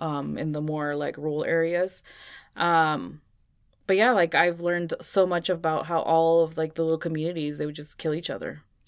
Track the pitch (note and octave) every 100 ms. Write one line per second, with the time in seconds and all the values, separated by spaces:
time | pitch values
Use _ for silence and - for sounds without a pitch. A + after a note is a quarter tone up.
0 | E3 D3 C#3+ D3 D#3 D3 D#3 D3+ D3 D3
1 | C#3+ - D3+ D3 - E3 E3 F3 F#3 -
2 | - - - - - - F3 E3 D#3+ D3+
3 | F2 D3+ _ _ _ _ _ _ - F#3+
4 | A#3 A3 E3+ D3+ F3 E3+ F3 F3 E3+ -
5 | - G3 F#3 F3 F3 E3+ E3 D#3 D#3 E3+
6 | - E3 E3 E3+ D#3+ D#3+ D#3 - D#3+ D#3+
7 | E3+ D#3 E3 E3+ D3 D3 D3+ D3 D3 -
8 | D#3+ D3+ - A#2+ E2+ D3+ _ _